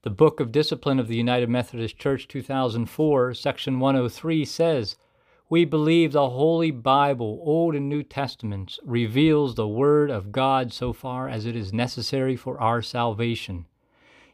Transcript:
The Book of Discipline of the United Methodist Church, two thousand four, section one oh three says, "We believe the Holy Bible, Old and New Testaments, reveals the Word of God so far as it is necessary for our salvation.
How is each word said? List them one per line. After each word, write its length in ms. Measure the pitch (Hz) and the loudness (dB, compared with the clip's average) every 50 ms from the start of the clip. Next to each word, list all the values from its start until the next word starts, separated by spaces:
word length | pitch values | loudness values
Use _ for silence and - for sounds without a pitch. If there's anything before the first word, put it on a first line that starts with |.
The 80 | _ 123 | _ -6
Book 280 | 101 - 156 160 156 - | 4 6 4 4 6 0
of 140 | 143 113 | -6 0
Discipline 480 | 113 147 151 - 160 165 - 147 135 131 | 0 0 0 0 -2 -2 -2 0 0 0
of 80 | 117 110 | 0 0
the 80 | 117 | -2
United 340 | 113 117 120 123 123 123 117 | 0 0 2 2 0 2 0
Methodist 480 | 120 123 120 - - 117 113 110 - - | 0 -2 -2 -4 -6 -8 -8 -8 -8 -4
Church, 300 | - 143 135 131 - - | -2 -2 -2 -2 -6 -10
two 120 | - 139 | -12 -12
thousand 460 | - - 135 135 131 120 107 120 117 | -8 -4 -2 -2 -2 0 -2 -2 -4
four, 480 | - - - 156 156 147 131 123 123 120 | -4 -2 0 2 2 4 2 2 0 -2
section 460 | - - - - - - 139 131 127 | -4 -4 -4 -4 -4 -4 -4 -2 0
one 160 | 131 135 135 | 2 2 2
oh 120 | 135 123 117 | 2 0 0
three 360 | - - - 165 165 156 143 | -4 -6 -4 -2 0 0 -2
says, 520 | 131 - - 165 165 156 135 107 - - _ _ _ _ _ _ _ _ _ _ _ | -2 -2 0 2 2 2 0 -2 -6 -10 _ _ _ _ _ _ _ _ _ _ _
"We 140 | 165 170 170 | 2 2 4
believe 480 | 143 156 156 151 156 165 170 165 156 | 4 2 2 4 4 4 4 4 4
the 180 | 135 147 139 127 | 4 2 2 2
Holy 400 | 123 131 147 160 165 165 165 160 | 2 2 2 2 4 2 0 0
Bible, 720 | 139 120 117 127 135 139 143 143 139 120 117 107 107 - - | -2 0 2 4 4 4 4 2 2 0 -2 -4 -4 -4 -2
Old 300 | 151 156 165 170 170 151 | 0 2 2 2 2 0
and 140 | 143 139 139 | -2 -2 -2
New 160 | 147 151 139 | -4 -4 -6
Testaments, 760 | _ - 139 139 120 - _ - 107 101 98 95 - - - - | _ -6 -6 -6 -6 -6 _ -6 -6 -6 -6 -8 -10 -14 -14 -8
reveals 720 | 139 117 120 117 107 110 135 151 160 151 151 143 131 110 | -2 0 0 0 2 2 4 4 6 4 4 2 0 -2
the 120 | 117 110 107 | -4 -4 -2
Word 400 | 107 120 139 147 147 151 147 143 | 0 2 4 4 4 4 4 2
of 200 | 127 104 95 101 | 0 -6 -6 -4
God 420 | 101 131 135 135 135 131 127 120 | -2 0 2 2 2 0 0 -2
so 200 | - - 127 123 | -6 -6 -6 -6
far 360 | 120 - - 131 127 127 131 135 | -6 -6 -10 -8 -8 -6 -6 -6
as 180 | 120 110 107 | -6 -6 -6
it 100 | 120 117 | -6 -6
is 160 | 120 104 95 | -6 -6 -4
necessary 640 | 95 113 123 120 - 127 110 - - 135 131 131 131 | -2 -2 -2 -2 -4 -6 -6 -4 -2 -2 0 -2 -2
for 220 | 120 - 127 131 143 | -4 -6 -10 -6 -2
our 200 | 117 110 117 120 | 0 0 0 0
salvation. 840 | 107 - - 123 120 120 107 104 117 117 113 110 - - 95 85 82 _ _ _ _ _ _ _ _ _ _ _ _ _ | -2 -4 -4 -2 -2 -2 -2 -2 -2 -2 -2 -6 -8 -10 -10 -10 -12 _ _ _ _ _ _ _ _ _ _ _ _ _